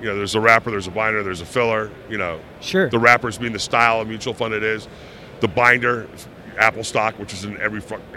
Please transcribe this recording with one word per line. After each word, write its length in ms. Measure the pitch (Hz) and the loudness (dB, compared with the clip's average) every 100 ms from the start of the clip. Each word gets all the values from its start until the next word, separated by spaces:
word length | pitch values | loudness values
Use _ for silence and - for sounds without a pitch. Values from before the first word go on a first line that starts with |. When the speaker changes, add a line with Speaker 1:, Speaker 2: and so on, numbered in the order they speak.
Speaker 1:
You 60 | 110 | -6
know, 80 | 101 | -4
there's 200 | 101 107 | 0 2
a 40 | |
wrapper, 320 | 113 113 120 | 4 4 2
there's 160 | 104 92 | -4 -4
a 40 | |
binder, 320 | 101 110 107 | -2 0 0
there's 180 | 98 90 | -2 -6
a 40 | 85 | -4
filler, 460 | 127 117 110 107 - - | 0 0 0 -4 -10 -10
you 80 | 107 | -6
know. 220 | 90 80 - - | -4 -6 -12 -14
Speaker 2:
Sure. 280 | - 185 151 | -2 0 2
Speaker 1:
The 80 | 117 | 4
wrappers 380 | 117 120 117 107 | 6 6 2 -4
being 140 | 120 | -6
the 80 | 104 | -6
style 400 | - 120 117 113 | 0 2 4 2
of 80 | 110 | -2
mutual 260 | 110 127 | -6 -6
fund 200 | 107 113 | -4 -2
it 100 | 107 | 0
is. 240 | 110 110 - - - - - - | 0 -2 -6 -18 -20 -20 -20 -4
The 80 | 110 | -2
binder, 580 | 123 120 123 120 120 104 - - - - - | 4 6 6 4 0 -6 -16 -18 -18 -10 2
Apple 280 | 110 110 113 | 2 2 -2
stock, 340 | 123 110 104 | 0 0 -2
which 140 | 101 | -8
is 100 | 95 | -8
in 160 | 101 92 | -8 -4
every 220 | 107 107 | -4 -4
fu-, 180 | - 104 - | -8 -10 -12